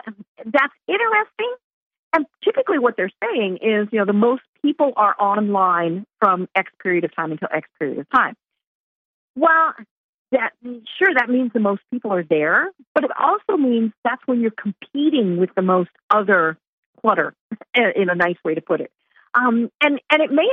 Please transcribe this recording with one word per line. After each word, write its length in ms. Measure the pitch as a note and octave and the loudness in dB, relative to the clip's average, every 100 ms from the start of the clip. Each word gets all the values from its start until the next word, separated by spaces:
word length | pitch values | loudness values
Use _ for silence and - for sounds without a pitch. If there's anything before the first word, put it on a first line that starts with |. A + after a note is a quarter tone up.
| - G3+ - - | -4 -18 -20 -20
that's 300 | A3 C4+ C#4 _ - | -2 0 0 _ -4
interesting. 680 | G4 A#4 G#4+ G#4+ - A#4 B4+ _ _ _ _ _ | -2 0 0 -2 -6 -8 -8 _ _ _ _ _
And 140 | E4 C4+ _ | -4 -4 _
typically 340 | - C5+ B4+ D#4+ | -2 -2 0 0
what 180 | A#3+ A3 | 0 0
they're 140 | F#3 - | -6 -6
saying 360 | A#4 E4+ G3+ F3+ | -6 -4 -4 -2
is, 260 | A3 G#3+ G#3 | -2 -2 -2
you 80 | A3 | -2
know, 60 | |
the 80 | G3+ | 0
most 300 | G#3 A#3 B3+ _ _ | 2 2 0 _ _
people 300 | D4 - C#4+ A#3+ | -2 0 0 2
are 200 | G#3 - | 0 2
online 880 | G3+ G#3 G#3 G3 F#3 E3+ E3+ F3 G#3+ - | 0 0 0 2 2 2 0 -4 -8 -2
from 280 | G#3 F3+ F#3 | 0 0 -2
X 160 | - F#3 - | -4 -4 -6
period 240 | F#3+ F3 | -2 -2
of 100 | E3 - | -2 -4
time 160 | D#3+ | -6
until 160 | D#3 - | -6 -6
X 160 | D#3 - - | -6 -8 -8
period 200 | D3 - | -6 -6
of 100 | C#3 | -2
time. 260 | C4 F#3 A3 _ _ _ _ _ _ _ _ _ | 0 0 -4 _ _ _ _ _ _ _ _ _
Well, 380 | B3+ E4 D#4+ D#4+ - A3 _ _ _ - | 0 2 4 2 -2 -16 _ _ _ -2
that, 200 | B3+ A#3 - A#3+ A#3+ A3 - | -2 -2 -8 -16 -16 -12 0
sure, 160 | F#4+ C4+ | 0 2
that 120 | A#3 | 2
means 240 | B3+ B3 | 0 0
the 80 | A#3 | 0
most 220 | G3+ G3+ - | 0 -2 -6
people 220 | A#3+ A3 | -8 -4
are 100 | F#3 | -2
there, 480 | D#3+ D#3 D3+ G#3 F4 - _ | 0 0 2 2 0 -6 _
but 100 | - | -2
it 60 | - - | -2 0
also 380 | - G#4 - F#4 | 0 0 0 0
means 360 | C4 A#3 A3+ - | 2 2 0 -2
that's 180 | A#3+ B3+ - | -6 -4 -2
when 140 | A#3+ | 0
you're 100 | A3+ | 0
competing 880 | A3 G#3 - - C#4 D4+ C#4+ G3 F3 | -2 -8 -8 -8 -2 0 2 2 0
with 120 | F#3 - | 0 0
the 60 | |
most 280 | F#3 F#3 F3 _ - | 2 2 0 _ -2
other 480 | G#3+ G3 F#3 D#3+ D#3+ _ _ _ _ | 0 2 2 2 -4 _ _ _ _
clutter, 340 | A3 F#3 D3 - - | -2 0 -2 -6 -16
<laughs> 200 | - - | -16 -6
in 340 | B3 A3 - F#3 | 0 0 2 0
a 60 | |
nice 220 | F3+ F3 E3+ | 0 -2 -2
way 100 | E3 | -4
to 60 | D#3+ | -4
put 200 | - E3 | -2 -4
it. 120 | - _ _ _ _ | -4 _ _ _ _
Um, 360 | - B3 A#3 A#3 - | 0 2 0 -2 0
and, 180 | D4 C#4+ - | 0 0 0
and 120 | D4+ | 0
it 80 | D#4 | 2
may 180 | C#4 G4+ | 2 2